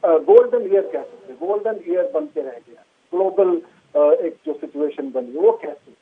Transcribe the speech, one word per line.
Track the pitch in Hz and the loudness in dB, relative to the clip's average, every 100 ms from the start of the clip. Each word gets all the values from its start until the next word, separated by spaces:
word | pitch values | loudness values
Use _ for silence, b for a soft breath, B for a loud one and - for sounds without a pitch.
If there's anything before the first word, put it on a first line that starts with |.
| 185 | 4
अ, | 160 | 2
golden | 139 294 247 240 196 196 | 6 6 6 0 0 0
year | |
कह | - - | 0 -8
सकते | - - - | -10 -20 -20
हैं, | 127 170 | -12 -6
गोल्डन | 208 214 220 170 | -4 -4 -6 -4
year | 180 180 | -4 -2
बन | 156 147 | -4 -6
के | 156 | -8
रह | 135 | -10
गया, | 120 _ - _ _ _ | -12 _ -20 _ _ _
Global, | 180 190 196 185 175 b b _ 147 | -2 -2 2 2 0 b b _ 2
अ, | 147 165 170 | 4 4 0
एक | 160 - | -8 -10
जो | |
situation | 143 151 143 147 143 139 | -10 -10 -6 -6 -4 -8
बनी | 127 123 135 | -8 -8 0
वो | 202 | 2
कैसे? | 226 160 139 _ 110 | 2 -6 -14 _ _